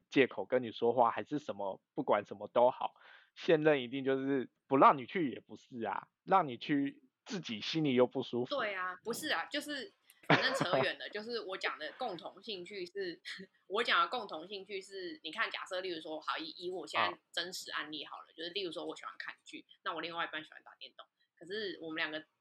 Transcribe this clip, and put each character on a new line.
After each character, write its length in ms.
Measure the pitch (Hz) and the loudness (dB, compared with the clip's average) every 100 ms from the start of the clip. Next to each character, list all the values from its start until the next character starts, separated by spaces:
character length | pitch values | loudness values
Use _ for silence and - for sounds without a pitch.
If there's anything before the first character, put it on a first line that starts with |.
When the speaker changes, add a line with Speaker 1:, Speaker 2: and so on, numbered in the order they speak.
| _ | _
Speaker 1:
借 180 | 147 123 | 4 4
口 180 | - | 2
跟 180 | 98 127 | 0 0
你 80 | 120 | 0
说 220 | - 117 | 0 4
话， 180 | 123 117 | 6 6
还 140 | 110 | 4
是 140 | 104 147 | -4 -6
什 160 | - | -6
么， 260 | 101 98 - _ | -6 -6 -6 _
不 80 | - | -4
管 220 | 131 107 | 2 2
什 120 | 104 98 | 2 -8
么 100 | 104 | 0
都 220 | 123 123 | 6 6
好， 240 | - 113 - - - _ | 6 -4 -6 -20 -20 _
现 280 | - - 156 | -4 4 6
任 200 | 156 143 | 6 4
一 60 | 123 | 2
定 160 | 139 | -2
就 120 | 135 135 | 0 2
是 320 | 135 139 117 _ - | 2 0 -2 _ 2
不 100 | 135 | 8
让 200 | 220 151 | 8 8
你 100 | 120 | 0
去 240 | 196 143 | -2 -2
也 100 | 101 | -2
不 160 | - 107 | -12 -18
是 260 | - 127 | -14 -6
啊， 260 | 107 92 - _ | -4 -4 -8 _
让 220 | - 190 151 | 4 4 4
你 100 | 120 | -2
去 460 | - 143 139 - _ _ | 0 2 2 -2 _ _
自 160 | - 214 | -8 -6
己 200 | 143 110 | -4 -6
心 220 | - 160 | -2 0
里 100 | 151 | 4
又 120 | 123 123 | 6 6
不 160 | 135 | 4
舒 220 | 120 120 | -2 -2
服。 100 | 123 277 | -2 -2
Speaker 2:
对 180 | 214 | -2
啊， 200 | 190 185 180 | -2 -4 -6
不 100 | - | -6
是 160 | 233 302 | -4 -2
啊， 180 | 170 160 | -2 -2
就 140 | 294 | -4
是 320 | 285 285 - _ _ _ - | -4 -6 -8 _ _ _ 2
反 120 | - | 4
正 100 | 262 | 4
扯 240 | 262 - 143 | 2 2 4
远 200 | 135 - | 2 0
了， 100 | 127 | -6
Speaker 1:
<laughs> 20 | |
Speaker 2:
就 120 | 208 | -8
是 180 | 220 233 | -6 -6
我 160 | 175 190 | -6 -4
讲 220 | 185 151 | -4 -4
的 140 | 151 - | -8 -6
共 180 | 247 170 | -6 -6
同 260 | 147 170 | -10 -12
兴 220 | 214 196 | -10 -10
趣 200 | 170 202 | -8 -10
是， 360 | 180 202 185 165 | -8 -6 -6 -6
<laughs> 420 | - - 190 _ - | -10 -12 -14 _ -6
我 140 | 202 | -2
讲 200 | 240 190 | 4 4
的 60 | 175 | 4
共 180 | 254 202 | 0 -6
同 180 | 160 175 | -10 -8
兴 180 | 202 | -12
趣 160 | 190 190 | -8 -10
是， 400 | 185 196 175 156 | -10 -10 -10 -10
你 100 | 160 | -8
看， 180 | 214 208 | -4 -2
假 140 | 196 | -4
设 160 | - 185 | -6 -6
例 80 | 190 | -6
如 120 | 165 | -6
说， 200 | 160 156 | -8 -8
好， 160 | - 139 | -4 -4
以， 180 | 160 - | -6 -10
以 140 | 175 | -8
我 160 | 185 - | -8 -4
现 140 | - | 0
在 180 | - 180 _ | 0 -2 _
真 200 | - 175 | -6 -4
实 180 | 180 - | -6 -8
案 180 | 160 151 | -8 -6
例 140 | 151 | -8
好 140 | - - | -10 -14
了， 60 | - | -16
Speaker 1:
啊。 40 | - | -10
Speaker 2:
就 80 | |
是 60 | 170 | -8
例 120 | 185 | -4
如 80 | 180 | -6
说 140 | 160 | -6
我 100 | 156 | -8
喜 80 | 143 | -8
欢 100 | 120 - | -12 -12
看 160 | - - | -14 -14
剧， 200 | - 151 - _ | -14 -16 -16 _
那 120 | 196 | -8
我 60 | 165 | -6
另 140 | 170 170 | -4 -4
外 80 | |
一 40 | 160 | -4
半 160 | 156 | -6
喜 60 | 156 | -10
欢 120 | - | -18
打 120 | - | -20
电 180 | - 127 - | -20 -20 -20
动， 100 | - _ _ - | -20 _ _ -20
可 100 | 170 | -8
是 320 | 208 202 - | -6 -6 -6
我 80 | 160 | -6
们 80 | 160 | -4
两 140 | 160 | -2
个 160 | 151 - _ | -4 -10 _